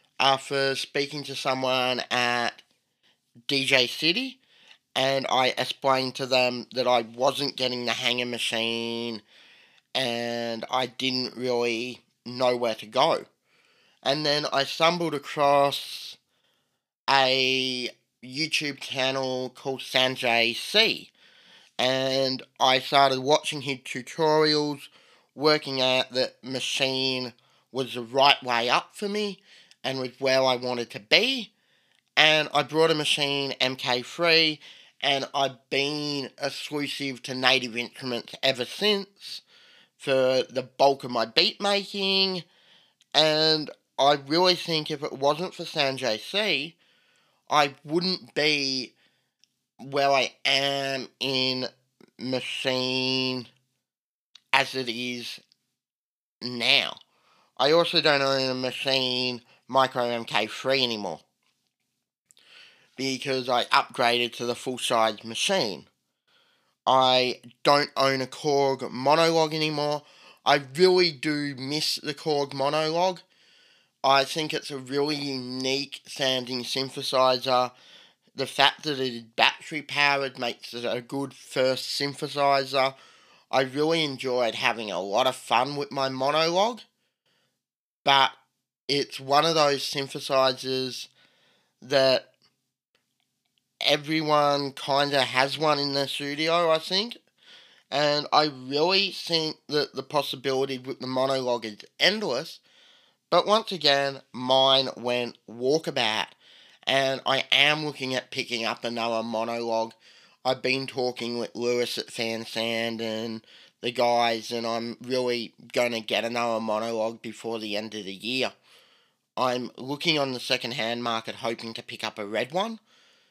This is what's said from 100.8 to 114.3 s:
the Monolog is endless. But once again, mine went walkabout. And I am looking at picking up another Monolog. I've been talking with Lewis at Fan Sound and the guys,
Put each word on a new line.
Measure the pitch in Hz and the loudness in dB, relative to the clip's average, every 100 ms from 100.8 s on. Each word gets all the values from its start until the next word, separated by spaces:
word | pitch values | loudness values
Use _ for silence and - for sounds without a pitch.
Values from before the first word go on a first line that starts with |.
| 127 - | -8 -10
the | 127 | -4
Monolog | 131 135 135 123 120 110 | -2 0 0 -2 -4 -4
is | 101 - - | -12 -14 2
endless. | 165 214 190 123 165 - _ _ _ _ _ _ - | 2 2 -2 -4 -6 -16 _ _ _ _ _ _ 0
But | 175 190 | 2 4
once | 220 208 | 2 0
again, | 180 143 139 139 135 _ | 0 4 4 2 -4 _
mine | 117 127 131 135 135 131 - | -8 2 4 6 4 2 -4
went | 120 123 120 - - | -2 -2 -4 -10 -18
walkabout. | 113 127 160 165 135 113 110 - _ _ - - _ | -4 0 0 0 -2 0 0 -4 _ _ -20 -20 _
And | - 135 135 131 - | 0 0 0 -2 -2
I | 135 - | -2 2
am | 131 143 156 | 4 4 2
looking | 151 135 131 | -2 -6 -4
at | 127 - | -4 -6
picking | 135 117 117 | -10 -6 -4
up | 113 117 | -4 -4
another | 120 117 117 113 113 | -6 -4 -2 -2 -4
Monolog. | 110 117 117 117 113 113 - _ - _ _ | -4 -4 -4 -2 -2 -4 -10 _ -20 _ _
I've | 127 127 | -4 -2
been | 127 131 135 | 0 -2 -2
talking | 131 123 120 120 120 | -2 -2 -2 -6 -6
with | 110 - | -8 -4
Lewis | 120 123 120 - | -2 0 -2 -4
at | - | -8
Fan | - 113 113 113 | -6 -4 -6 -6
Sound | 113 117 113 117 113 | -6 -4 -2 -4 -4
and | 113 110 117 110 _ - - - | -6 -6 -6 -10 _ -20 -20 -10
the | 123 | -6
guys, | 123 120 120 117 | 0 2 4 2